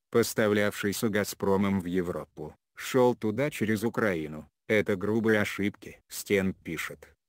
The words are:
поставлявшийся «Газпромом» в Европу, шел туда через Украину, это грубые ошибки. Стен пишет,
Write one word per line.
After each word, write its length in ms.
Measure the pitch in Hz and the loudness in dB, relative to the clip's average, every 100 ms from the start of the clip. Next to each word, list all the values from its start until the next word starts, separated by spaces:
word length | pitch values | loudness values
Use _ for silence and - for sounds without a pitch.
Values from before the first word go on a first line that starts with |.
| _ | _
поставлявшийся 960 | 117 110 - 107 104 104 - 104 95 117 | 2 2 2 2 4 2 0 -4 -2 0
«Газпромом» 720 | 104 98 - 98 98 101 98 | 0 -2 -2 0 2 2 0
в 40 | |
Европу, 680 | 87 92 87 78 - - 78 - _ | 0 -2 -2 -6 -10 -12 -14 -16 _
шел 400 | - - 131 123 | -14 0 4 4
туда 340 | 117 107 107 147 | 4 -2 -2 -4
через 360 | - - 107 | -2 0 0
Украину, 640 | 113 120 110 85 76 78 - _ - | 0 0 0 0 -4 -10 -16 _ 0
это 300 | 107 95 95 | 0 2 -2
грубые 440 | 101 113 110 107 | 0 2 4 4
ошибки. 600 | 101 - 101 - - - _ | 2 -2 -4 -4 -14 -20 _
Стен 440 | - - 101 95 | -10 0 2 0
пишет, 640 | - - 78 - 71 - _ | -4 -8 -8 -10 -12 -20 _